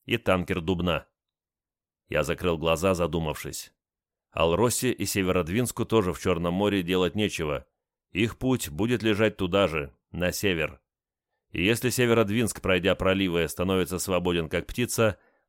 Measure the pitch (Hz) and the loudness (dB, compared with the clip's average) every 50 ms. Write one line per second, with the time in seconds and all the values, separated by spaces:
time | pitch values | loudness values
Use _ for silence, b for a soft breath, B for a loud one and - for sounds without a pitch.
0 | _ - 113 113 - - 92 92 85 - 92 87 80 87 92 85 90 90 80 71 | _ -6 -6 -2 0 0 0 0 0 -2 -4 -2 -2 -2 0 0 0 0 0 -2
1 | - _ _ _ _ _ _ _ _ _ _ _ _ _ _ _ _ _ _ _ | -4 _ _ _ _ _ _ _ _ _ _ _ _ _ _ _ _ _ _ _
2 | _ - - 73 76 73 82 73 85 90 85 78 78 82 82 76 87 95 95 85 | _ -4 -2 -2 -2 -2 -2 -2 -2 -2 -2 0 2 0 2 2 2 0 2 2
3 | 85 80 80 82 80 76 71 - - 73 - - - - _ _ _ _ _ _ | 0 0 0 -2 -2 -4 -6 -6 -10 -10 -12 -12 -14 -16 _ _ _ _ _ _
4 | _ _ _ _ _ _ - - 80 85 85 90 113 123 - - 127 123 - - | _ _ _ _ _ _ -2 2 2 4 4 4 2 2 2 0 -2 -2 -2 -2
5 | 98 - - 104 95 90 92 92 85 78 92 117 123 113 - - 113 - 113 113 | -4 -2 -2 0 0 2 2 0 0 0 -2 -2 -2 -2 -4 -6 -2 0 2 2
6 | 95 90 80 - - 95 90 82 85 87 90 95 104 104 101 98 90 85 92 92 | 2 2 -2 -2 -2 -2 0 0 0 -2 0 0 0 2 0 0 0 0 0 2
7 | 92 85 87 104 104 98 - - 82 73 71 64 - _ _ _ _ _ _ _ | 0 0 0 -2 -2 -2 -2 -4 -4 -4 -4 -6 -8 _ _ _ _ _ _ _
8 | _ _ - 87 113 110 - - - 131 127 117 - - 71 78 101 117 123 104 | _ _ -2 -2 0 0 -2 -2 -2 0 0 0 -2 -6 -4 -2 -2 0 0 0
9 | 110 113 107 101 113 107 - - 98 90 90 98 98 80 80 76 71 65 - _ | 2 0 2 2 2 0 0 0 -2 0 2 2 2 2 0 -2 -6 -6 -10 _
10 | _ _ - 82 90 90 85 - - 101 90 80 76 73 - - _ _ _ _ | _ _ -6 -2 -2 -2 -2 0 0 0 0 0 -2 -4 -6 -12 _ _ _ _
11 | _ _ _ _ _ _ _ _ _ _ - 80 87 101 117 113 - 123 - 127 | _ _ _ _ _ _ _ _ _ _ -4 0 2 2 2 2 0 0 0 2
12 | 123 120 113 113 110 98 104 120 117 98 - - - 95 92 90 87 95 90 - | 2 4 4 4 4 2 2 0 0 -2 -4 -4 -2 0 0 2 2 2 2 2
13 | 92 95 95 98 98 90 85 85 82 78 - - 87 95 95 95 90 80 92 85 | 2 2 2 2 2 0 2 0 0 0 -2 -4 -2 0 0 0 0 -2 -4 -4
14 | - - 92 90 87 90 87 85 80 73 - 85 - - - - 123 - - - | -2 0 0 0 2 0 0 0 -2 -2 -2 -4 -4 -4 -4 -4 -4 -2 0 0
15 | 113 107 95 b b b b b b | 0 0 0 b b b b b b